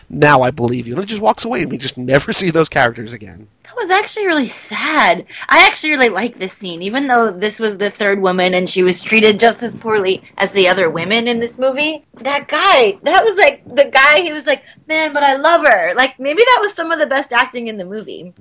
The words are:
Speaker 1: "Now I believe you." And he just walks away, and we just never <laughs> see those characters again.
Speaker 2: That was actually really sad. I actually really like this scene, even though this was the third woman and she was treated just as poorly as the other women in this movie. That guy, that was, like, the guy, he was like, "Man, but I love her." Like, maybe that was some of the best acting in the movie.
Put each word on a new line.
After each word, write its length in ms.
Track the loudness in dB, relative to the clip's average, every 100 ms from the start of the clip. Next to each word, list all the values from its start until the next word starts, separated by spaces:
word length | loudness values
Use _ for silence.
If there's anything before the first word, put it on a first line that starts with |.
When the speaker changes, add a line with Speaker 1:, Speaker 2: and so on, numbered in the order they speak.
| -12
Speaker 1:
"Now 320 | 2 4 6
I 80 | 2
believe 380 | 0 -2 -2 -6
you." 60 |
And 80 | -8
he 20 | -8
just 160 | -2
walks 240 | -2 -2 -4
away, 160 | -4
and 80 | -4
we 80 | -6
just 200 | -8 -8
never 360 | 0 0 0
<laughs> 0 |
see 160 | -2 0
those 200 | 0 0
characters 440 | 0 0 -2 -12
again. 340 | -14 -18 -20 -20 _ -16
Speaker 2:
That 100 | -10
was 140 | -2
actually 340 | -2 -2 -4 -2
really 180 | 0 -2
sad. 800 | -8 -12 -8 -2 2 2 0 -6 -14 0
I 160 | 4 4
actually 240 | 2 -2
really 180 | 0 0
like 280 | 0 -6 -6
this 140 | -12
scene, 280 | -10 -12 -8
even 240 | -6 -4 0
though 240 | 2 0
this 280 | -2 -6 -4
was 180 | -4 -2
the 120 | -4
third 320 | -2 -2 0
woman 320 | 0 2 0
and 160 | 0 -2
she 140 | 0
was 180 | 0 -2
treated 380 | 0 4 4 4
just 240 | 2 2
as 120 | -6 -8
poorly 460 | -4 -2 -2 -4 -8 -6
as 140 | -2
the 160 | 2 2
other 220 | 2 0
women 380 | -2 -2 -2 -2
in 120 | -4
this 180 | -6 -4
movie. 460 | -2 -2 -4 -6 _ -12
That 260 | -6 -6 -4
guy, 500 | 0 4 4 4 0
that 220 | 2 2 4
was, 100 | 2
like, 260 | 0 -2 -2
the 200 | 0 2
guy, 360 | 4 4 4
he 100 | 0
was 120 | -4 -4
like, 180 | -4 -6 _ -6
"Man, 260 | -2 -2
but 100 | 2
I 120 | 2 2
love 300 | 2 4 4
her." 280 | 4 2 0
Like, 240 | 0 -2
maybe 220 | -2 2
that 160 | 4 4
was 120 | 2
some 180 | -4 -4
of 60 | -2
the 80 | 0
best 240 | -2 0
acting 360 | -2 -2 -6 -10
in 100 | -10
the 80 | -12
movie. 480 | -12 -14 -16 -18 -18